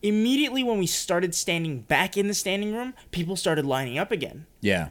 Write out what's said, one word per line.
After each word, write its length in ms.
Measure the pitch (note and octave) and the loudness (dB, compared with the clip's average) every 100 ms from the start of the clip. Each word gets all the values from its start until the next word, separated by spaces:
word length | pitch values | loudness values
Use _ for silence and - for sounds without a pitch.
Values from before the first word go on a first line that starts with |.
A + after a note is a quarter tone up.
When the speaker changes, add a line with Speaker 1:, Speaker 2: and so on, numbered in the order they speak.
Speaker 1:
Immediately 600 | G#3 G#3 A3 C4+ D4 C4 | 2 4 4 4 2 0
when 160 | B3 A3 | 0 2
we 80 | F3+ | 0
started 480 | - - F3 F3+ E3+ | 0 0 0 2 -2
standing 460 | - E3+ E3 C3+ | 0 0 0 -4
back 340 | G#2+ D3+ F#3 G3 | 0 2 2 0
in 140 | G3+ | 0
the 40 | |
standing 400 | G3+ F#3+ G3 G#3 | 0 -2 -2 -2
room, 200 | G#3+ B3+ B3+ - | -4 -6 -10 -8
people 240 | E3+ E3+ F#3+ | -4 -2 -2
started 300 | G3 D#3 C#3 | 0 0 2
lining 340 | C3 C3+ B2+ | 0 -2 -4
up 140 | G3 | -2
again. 320 | G#3 A2+ - D#3+ _ | -2 -4 -8 -18 _
Speaker 2:
Yeah. 260 | G#2 F#2 D#2 | 0 2 0